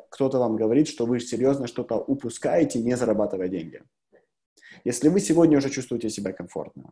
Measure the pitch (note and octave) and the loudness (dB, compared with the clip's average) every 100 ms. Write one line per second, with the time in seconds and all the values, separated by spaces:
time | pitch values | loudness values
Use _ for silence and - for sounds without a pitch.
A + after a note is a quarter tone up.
0 | - - C3+ C3 A#2+ A2 A2 B2+ D3+ - | -12 -2 0 2 0 0 2 4 2 0
1 | A#2 B2 A#2+ A2+ C3 C#3 A#2+ - A#2+ E3+ | -2 -2 -2 0 2 0 -2 -6 -4 -4
2 | - C#3 A#2+ - C#3 E3+ D3 A#2+ A#2 B2 | -2 -4 -4 -6 0 2 2 0 -2 0
3 | A#2 G#2 G#2 F#2+ F2+ F#2 D#2+ B1 - _ | 0 0 0 -2 -4 -4 -8 -14 -20 _
4 | _ _ _ _ _ _ - - A#2+ A#2+ | _ _ _ _ _ _ -20 -8 -4 2
5 | D3+ F#3 G3 E3 D#3+ D3 C3+ - A#2+ A#2+ | 2 4 2 4 6 4 2 -4 -6 -6
6 | A2 G#2 G2+ - F2+ - - - - | -4 -6 -6 -8 -10 -10 -12 -14 -20